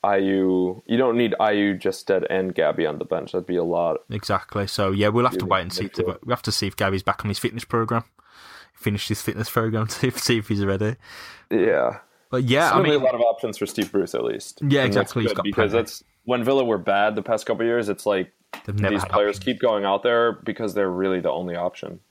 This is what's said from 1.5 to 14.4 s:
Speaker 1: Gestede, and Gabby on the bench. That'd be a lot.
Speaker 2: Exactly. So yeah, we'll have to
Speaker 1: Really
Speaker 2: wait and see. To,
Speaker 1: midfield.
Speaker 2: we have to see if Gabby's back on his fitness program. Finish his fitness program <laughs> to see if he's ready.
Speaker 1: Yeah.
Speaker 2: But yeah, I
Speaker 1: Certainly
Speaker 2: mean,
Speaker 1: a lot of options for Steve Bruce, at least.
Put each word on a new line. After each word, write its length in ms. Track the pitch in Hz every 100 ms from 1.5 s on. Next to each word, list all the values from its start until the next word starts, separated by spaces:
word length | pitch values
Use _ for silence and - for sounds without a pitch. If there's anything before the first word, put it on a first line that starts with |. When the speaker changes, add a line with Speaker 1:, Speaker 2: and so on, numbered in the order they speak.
| 104 101 92
Speaker 1:
Gestede, 460 | 98 - - 95 -
and 240 | 95 95
Gabby 320 | 85 78 78 80
on 120 | 76
the 60 |
bench. 280 | - 82 -
That'd 140 | 92 85
be 100 | 87
a 80 |
lot. 340 | 85 85 85 78 -
Speaker 2:
Exactly. 560 | 110 - 98 - 104 98
So 240 | - 98
yeah, 180 | 98 104
we'll 160 | 113 123
have 60 |
to 100 | 92
Speaker 1:
Really 60 | 92
Speaker 2:
wait 120 | 95
and 100 | 90
see. 160 | 90 98
To, 120 | -
Speaker 1:
midfield. 160 | 92 95 117
Speaker 2:
we 60 |
have 100 | 120
to 100 | -
see 140 | - 101
if 100 | -
Gabby's 260 | 98 95
back 220 | - -
on 40 | 104
his 100 | 98
fitness 260 | - 113
program. 400 | - 117 113 120 - _ _ - - - -
Finish 340 | _ - 101 -
his 120 | 104
fitness 260 | - - 107
program 360 | - 113 110 110
<laughs> 20 |
to 220 | - 131
see 260 | - - 117
if 100 | 104
he's 160 | 101
ready. 320 | 98 98 107 127 - - - - _
Speaker 1:
Yeah. 480 | - 104 78 60 - - _ _
Speaker 2:
But 140 | 127
yeah, 240 | 127 135 165
I 80 | 135
Speaker 1:
Certainly 140 | 147
Speaker 2:
mean, 100 | 147
Speaker 1:
a 40 |
lot 100 | 127
of 60 | 120
options 380 | 117 113 120 104
for 80 | 101
Steve 260 | - 95
Bruce, 220 | 101 85
at 100 | -
least. 360 | 60 57